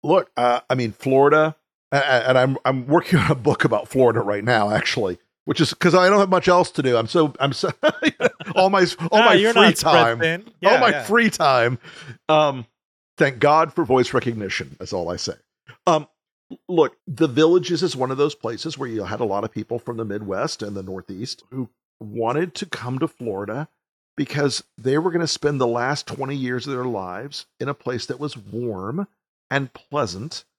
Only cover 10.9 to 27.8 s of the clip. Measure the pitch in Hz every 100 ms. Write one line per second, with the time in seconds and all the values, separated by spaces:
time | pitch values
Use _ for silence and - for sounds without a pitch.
10.9 | 151 113 226 226 - 156 127 117 127 -
11.9 | - - 117 - 156 151 131 113 _ _
12.9 | _ _ - 147 123 143 151 160 - 139
13.9 | 131 123 131 123 117 98 - 67 - 92
14.9 | 92 85 87 - - _ _ _ - -
15.9 | 156 151 _ _ _ _ - _ 180 139
16.9 | _ - 127 156 123 160 180 170 170 175
17.9 | 131 127 131 147 - 113 117 160 131 135
18.9 | 113 92 104 113 98 107 - - 117 -
19.9 | 113 113 101 104 95 143 - 104 98 95
20.9 | 92 - 92 123 - _ 131 120 _ _
21.9 | _ 110 110 113 135 175 - 196 - 117
22.9 | 127 160 _ 117 98 101 117 151 _ _
23.9 | _ _ - 143 143 147 - - - 117
24.9 | 147 175 165 160 - 147 143 123 117 123
25.9 | 147 - - 135 139 127 123 143 127 123
26.9 | 110 92 90 135 143 - _ 131 143